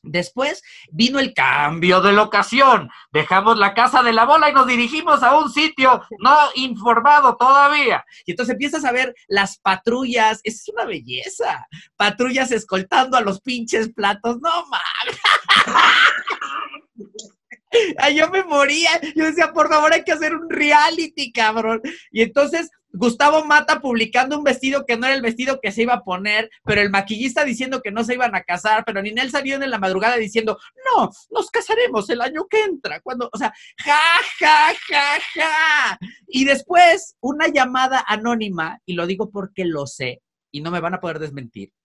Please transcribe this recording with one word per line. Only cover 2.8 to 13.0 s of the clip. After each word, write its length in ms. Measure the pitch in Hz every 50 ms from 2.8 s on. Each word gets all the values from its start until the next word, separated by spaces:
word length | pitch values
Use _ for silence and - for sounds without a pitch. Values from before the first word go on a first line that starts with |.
| 143 120 - - - _ -
Dejamos 440 | 151 156 - 185 190 202 220 226
la 160 | 214 202 196 202
casa 300 | - 240 254 269 262 254
de 80 | 233
la 140 | 226 226 233
bola 240 | 262 294 320 302 294
y 40 | 285
nos 140 | 277 247
dirigimos 560 | 254 247 233 240 226 294 311 330 349 302 - 247
a 140 | 240 277
un 120 | 311 330 -
sitio 520 | - 294 311 311 311 - 262 262 254 - - _ 226 -
no 160 | 214 254 294 302 294 262 -
informado 840 | 254 262 262 233 - 196 240 226 233 226 285 294 294 277 247 240
todavía. 680 | - 240 262 277 285 285 285 302 294 277 240 175 - - _ - - _
Y 60 | -
entonces 200 | 175 247 247 214
empiezas 320 | 254 202 277 285 - 311 285
a 80 | 262
ver 240 | 240 254 262 262 240 _ _ _
las 300 | 196 202 196 190 - _
patrullas. 840 | _ 196 185 - _ 233 240 254 269 240 240 240 220 220 220 214 _
Es 240 | 214 220 - -
una 160 | - 415 466 453
belleza. 840 | - 185 147 117 123 123 - - 381 - - 466 214 156 127 - _ - 175 - _ _
Patrullas 560 | _ 202 208 202 208 247 254 247 262 262 247
escoltando 640 | 240 214 214 - 190 190 190 - - 285